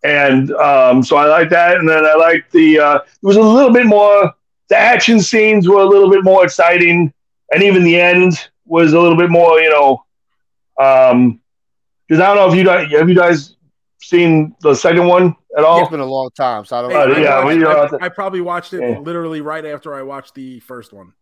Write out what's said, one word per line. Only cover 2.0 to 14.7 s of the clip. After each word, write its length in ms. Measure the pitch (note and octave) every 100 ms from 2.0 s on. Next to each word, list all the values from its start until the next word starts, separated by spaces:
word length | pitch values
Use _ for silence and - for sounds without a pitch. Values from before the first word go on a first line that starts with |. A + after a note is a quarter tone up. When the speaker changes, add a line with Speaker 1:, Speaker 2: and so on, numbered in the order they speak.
Speaker 1:
I 100 | D#3
like 360 | D#3 E3 E3 -
the, 300 | E3+ D#3+ D#3
uh, 140 | D3 C#3+
it 260 | - _
was 140 | G3 G3+
a 40 |
little 320 | A3 A#3 C4+
bit 140 | A#3+ A#3+
more, 480 | G#3 G#3 G3+ F3+ - _ _ _
the 80 | -
action 440 | G#3+ A#3+ - A3+
scenes 480 | F3+ A3+ G#3+ G#3+ F3
were 120 | G3
a 60 | G3
little 240 | G3+ F#3+
bit 140 | F#3+
more 200 | F#3+ F#3+
exciting. 680 | F3+ - E3+ F3 F3 E3+ D#3+ _ _ _ _
And 80 | D#3
even 220 | G3+ F#3+
the 140 | E3+ E3+
end 500 | F3 F3+ F#3 D#3+ - _ _
was 260 | E3 E3
a 60 | D#3+
little 160 | F3 D#3+
bit 140 | F3
more, 300 | E3+ E3+ D#3+
you 100 | D#3+
know, 340 | D3+ C#3 B2+ _ _ _ _ _ _ _ -
um, 560 | C3+ C3 C3 A#2+ B2 A2 _ _ _ _ _ _ _
'cause 80 | D#3+
I 60 | F#3
don't 100 | G3+
know 120 | F#3+
if 60 | F3+
you 60 |
guys, 260 | F#3 F3+ D3+
have 180 | D3+ E3
you 60 |
guys 400 | F3+ F3 E3 C#3 _ _ _ _ _
seen 560 | - F3 E3+ D#3+ D#3 -
the 120 | D3+